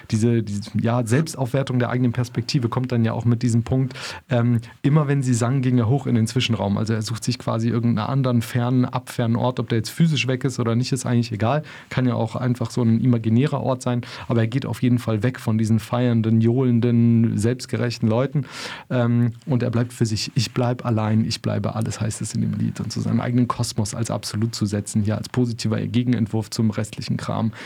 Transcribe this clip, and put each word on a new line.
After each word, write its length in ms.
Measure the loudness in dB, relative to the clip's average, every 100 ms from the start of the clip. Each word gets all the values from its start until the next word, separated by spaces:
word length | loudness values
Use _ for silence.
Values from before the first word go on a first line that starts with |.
| -4
diese, 320 | 0 2 2
diese, 280 | 0 -4 -4 -2
ja, 260 | 0 0
Selbstaufwertung 760 | 2 2 0 -4 -2 -2 0 0
der 100 | 0
eigenen 240 | 0 0
Perspektive 560 | 0 -4 -4 -2 0 0
kommt 240 | 0 0
dann 140 | 2 0
ja 80 |
auch 100 | 0
mit 180 | 2 2
diesem 200 | 2 2
Punkt, 320 | 2 0 0 -4 -12 -14 -2
ähm, 320 | 0 2 2 -2 -4
immer 260 | 2 4 4
wenn 140 | 2
sie 100 | 2
sang, 300 | 2 2 2
ging 160 | 2 4
er 100 | 4
hoch 180 | 2 2
in 80 |
den 120 | 2 2
Zwischenraum. 500 | 2 0 0 0 0
Also 160 | 0
er 80 | -2
sucht 240 | -2 -4
sich 140 | -4 -4
quasi 320 | -2 -2 0
irgendeinen 360 | 0 2 0 0
anderen 360 | 0 2 0
fernen, 420 | 0 0 2 2
abfernen 520 | 2 -2 -6 -2 0 2
Ort, 220 | 0 -2
ob 100 | -2
der 80 | -2
jetzt 120 | -2
physisch 360 | 2 2 2 0
weg 180 | 0
ist 160 | -2 -2
oder 160 | 0 0
nicht, 160 | 0
ist 140 | -2 0
eigentlich 260 | 0 0
egal. 300 | 0 0 0 -2 -12 -8
Kann 160 | -2 0
ja 80 | 0
auch 200 | -2 -2
einfach 340 | -2 -2 -2
so 120 | 0
ein 180 | 2 4
imaginärer 640 | 4 2 4 2 2 0
Ort 180 | -2 -2
sein, 220 | -2 -2 -4 -10 -2
aber 120 | 0
er 40 | 2
geht 200 | 0 -4
auf 160 | -2
jeden 160 | 2 2
Fall 240 | 0 0
weg 180 | 0 -2
von 160 | -2 0
diesen 220 | 2 2
feiernden, 640 | 0 0 2 2 4 4
johlenden, 960 | 4 4 2 2 4 4 4 4 4 2
selbstgerechten 720 | 0 -2 -4 -4 -4 0 0
Leuten. 340 | 2 0 -2 -4 -8 -12 -12 -4
Ähm, 420 | 0 2 2 2 -2 -2
und 160 | -2
er 80 | 0
bleibt 240 | 0 -2
für 100 | -2
sich. 260 | -2 -2 -4
"Ich 180 | -4 -2
bleib 320 | -2 -2 -2
allein, 400 | -2 0 2 2
ich 160 | 0 -2
bleibe 340 | -2 -2 -2 -2
alles", 220 | -4 -4
heißt 220 | -4 -4
es 140 | -6
in 80 | -4
dem 100 | -2
Lied. 260 | -2 -2 -4
Und 140 | -6
so 80 | -4 -2
seinen 140 | 0
eigenen 260 | 0 2 0
Kosmos 480 | 0 -4 -2 -4
als 160 | -4 -4
absolut 420 | -4 -4 -2 -2
zu 120 | 0 -2
setzen, 340 | -2 -2 -2
hier 160 | 0 -2
als 120 | -2
positiver 520 | 0 0 -2 -2 -2
Gegenentwurf 720 | 0 0 2 2 0 -2 -2
zum 200 | 0 0
restlichen 460 | 0 -4 -6 -6 -4
Kram, 360 | -4 -2 -2 -4